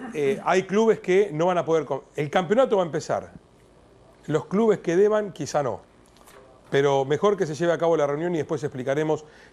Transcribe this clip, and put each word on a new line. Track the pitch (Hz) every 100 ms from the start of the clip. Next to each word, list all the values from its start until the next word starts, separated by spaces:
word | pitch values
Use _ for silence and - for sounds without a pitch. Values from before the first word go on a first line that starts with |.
| 233
eh, | 156 139 - 151
hay | 190
clubes | 190 202 226 196
que | - 185 208
no | 151 180
van | 175
a | 147
poder | 160 143
com-, | 139 - -
el | 151
campeonato | 190 170 220 262 202
va |
a | 175
empezar. | 160 - 104 - - - _ _ _ _ - - - -
Los | 151 -
clubes | 196 226 190
que | 175 175
deban, | 208 214 208
quizá | - 139 151
no. | 135 92 - _ - - - - - - -
Pero | 139 139 139 135
mejor | 147 202 196
que | 156
se |
lleve | 139 170
a | 156
cabo | 165 160
la | 143
reunión | 147 175
y | 165
después | - 156
explicaremos | 147 127 127 139 156 151 - - -